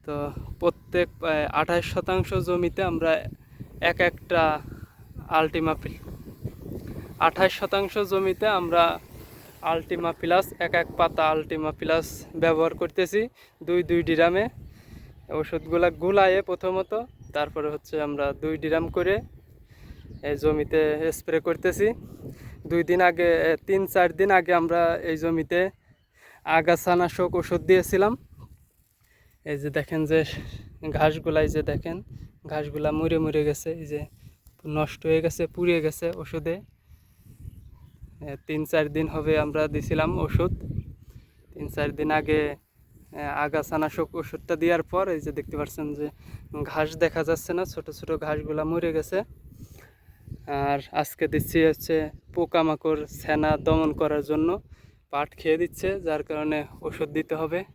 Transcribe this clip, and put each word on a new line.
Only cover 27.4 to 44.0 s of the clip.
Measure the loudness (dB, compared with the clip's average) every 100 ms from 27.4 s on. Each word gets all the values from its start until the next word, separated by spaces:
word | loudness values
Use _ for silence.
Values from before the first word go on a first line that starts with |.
| 0 -2
দিয়েছিলাম। | 6 6 6 2 2 0 -10 -20 -20 -20 _ _ _ _ _ _ _ _ -10
এই | -6
যে | -2
দেখেন | -4 -2 -2 2
যে | 2 2 -6 -10 -14 -16 -12 -6
ঘাসগুলা, | 2 2 2 0 2
এই | 2
যে | 0
দেখেন | -2 -4 -4 -10 -12 -18 -20 _ -8
ঘাসগুলা | -6 -6 -2 -2
মরে | 0 2 2
মরে | 2 2
গেছে, | 0 -2 -6
এই | -8 -8
যে | -8 -10 -16 -20 _ -20 _ -6
নষ্ট | -2 -2 -4 0
হয়ে | 2
গেছে, | 2 -2 -4
পুড়ে | 0 2 2
গেছে | 0 -2 -6 -6
ওষুধে। | -8 -6 -4 -6 -10 _ _ -20 _ _ -20 -20 -18 -18 -20 -20 -20 -20 -20 -16
এ, | -12 -12 -6
তিন | -4 2
চার | 2 2
দিন | 0 -2
হবে | -2 2 2
আমরা | 2 0 0
দিছিলাম | -2 0 0 0 0
ওষুধ। | 0 0 0 -2 -6 -8 -10 -18 -20 -20 -20 _ _
তিন | -12 -8
চার | -2 -4 -2
দিন | 0
আগে, | 0 2 0 0 -6 _ _ _ -20 -18
এ, | -10 -6 -2 0
আগাছানাশক | -2 -2 -2 -2 -2